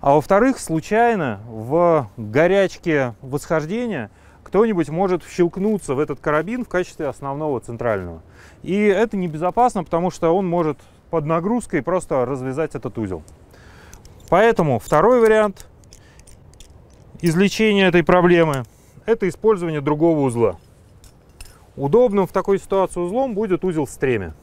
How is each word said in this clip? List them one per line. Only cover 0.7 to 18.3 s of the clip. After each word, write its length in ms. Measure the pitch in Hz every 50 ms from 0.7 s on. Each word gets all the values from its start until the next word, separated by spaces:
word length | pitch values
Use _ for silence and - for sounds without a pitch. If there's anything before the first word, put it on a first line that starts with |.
| 165 160 151 - 202 214 233 240 233 202 160 127 107 98 107 120
в 640 | 113 110 107 120 143 170 175 175 165 156 127 104 - -
горячке 960 | 113 107 107 139 160 175 190 196 196 175 - - - 175 156 147 135 123 110 - -
восхождения 880 | 135 127 147 - - 175 160 147 156 196 233 247 240 208 147 110 98 _ _ - - - - -
кто-нибудь 480 | - - 185 226 226 214 170 160 139
может 340 | 151 165 196 190 185 170 -
вщелкнуться 720 | - - - 175 175 - 196 190 214 220 196 - - -
в 40 | 127
этот 220 | 156 147 147 -
карабин 460 | - 160 147 151 160 180 233 247 247
в 20 | -
качестве 400 | - 180 180 - - - 165 139
основного 520 | 120 - 139 139 139 143 156 156 143 117
центрального. 600 | - - 120 110 123 120 107 98 92 87 82 82 - - - - - - - - -
И 160 | - 175 202 208
это 320 | 208 196 185 220 226 -
небезопасно, 680 | 196 180 175 151 156 160 180 175 - 240 247 240 208 165
потому 280 | - - 165 175 185
что 200 | - - - 165 165
он 100 | 196 202
может 320 | 180 165 175 170 156 143 - - - _ _ _ _
под 140 | - 165 147
нагрузкой 580 | 147 165 170 170 202 233 247 208 - - 160 127
просто 440 | - 180 185 - - 165 135 123
развязать 480 | 120 143 131 127 131 131 139 160 151 -
этот 240 | 143 - 127 98 -
узел. 240 | 110 98 92 82 78 - - _ - _ - - - - - - - - - - - - - - - -
Поэтому 500 | 165 175 214 233 220 - 175 151 127 117
второй 420 | - - - 147 175 214 254 247
вариант 460 | 226 220 220 220 214 208 196 - - - - - - - - - - - - - - - - - - - - - - - - - - _ - - - - - - -
излечения 680 | 175 156 175 202 196 - - 220 220 208 202 190 185
этой 160 | 170 175 165
проблемы — 600 | - 175 180 175 175